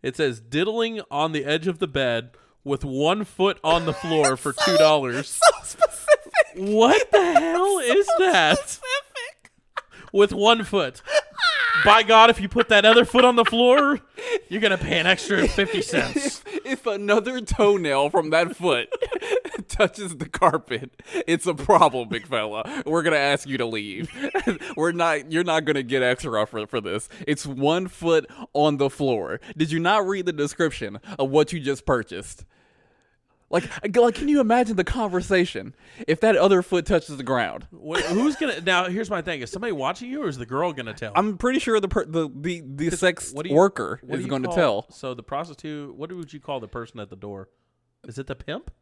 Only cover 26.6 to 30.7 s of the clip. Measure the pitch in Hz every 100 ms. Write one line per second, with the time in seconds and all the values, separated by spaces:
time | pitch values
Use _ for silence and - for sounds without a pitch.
26.6 | 107 123 101 98 - - 160 147 147 135
27.6 | 139 165 185 - 165 160 139 - - 143
28.6 | 151 147 139 - 143 117 80 98 - 151
29.6 | 156 160 165 214 190 196 175 151 143 -
30.6 | 160